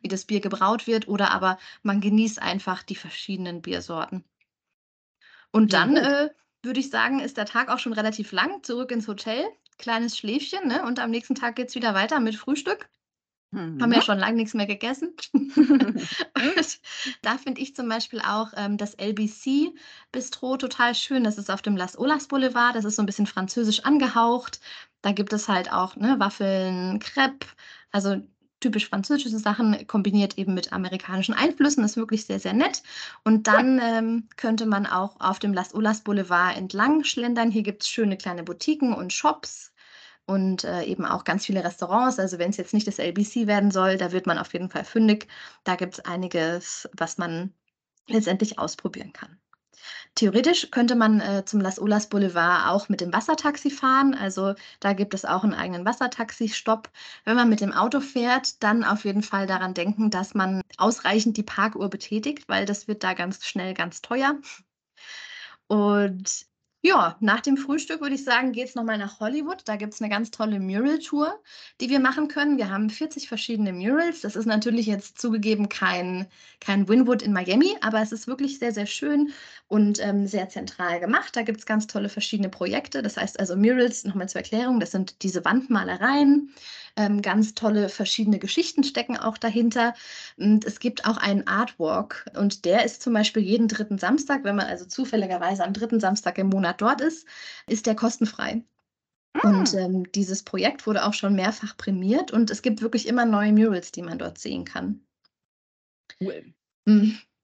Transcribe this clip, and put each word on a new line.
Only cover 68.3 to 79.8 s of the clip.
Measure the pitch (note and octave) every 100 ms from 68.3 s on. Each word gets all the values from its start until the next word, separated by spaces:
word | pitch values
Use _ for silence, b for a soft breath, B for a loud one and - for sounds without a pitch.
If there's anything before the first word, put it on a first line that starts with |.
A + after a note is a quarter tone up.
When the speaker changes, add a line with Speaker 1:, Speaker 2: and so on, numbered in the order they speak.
| A#3+ C4
Speaker 1:
geht's | A3+ B3+
noch | A#3+
mal | A3+ G#3+
nach | G3+ -
Hollywood. | G#3+ C#4+ D4+ F#4
Da | - G#3
gibt's | G#3+ -
eine | G#3+
ganz | G#3 A3+
tolle | - A3 G3+
Mural-Tour, | F#3+ G3 C4+ D4+ - D4 D4+ G#4+ B B B _
die | B3
wir | C#4
machen | C4 C4+ D4+
können. | D4+ D4 C4+
Wir | G3
haben | G3 G#3+
vierzig | G#3+ D#4 C#4+ -
verschiedene | A3 - A3 G#3
Murals. | F3+ G3+ C#4+ E4+ E4
Das | G#3
ist | A3 A3
natürlich | A3 A#3 A#3
jetzt | A3 G3 - -
zugegeben | A#3+ A3 G#3 G#3+ G3+
kein, | - F#3 F3+ F3+ F#3 F#3+ b b b
kein | - G3 F#3+
Wynwood | A#3 A#3+ A#3+
in | G#3+
Miami, | F#3+ F3+ G#3+ F4+ A4
aber | A3 A3
es | A3
ist | A3+ -
wirklich | C4 C#4 C4+
sehr, | A#3+
sehr | G#3
schön | G#3 - D4 D4 D4 B B B _
und, | G#3+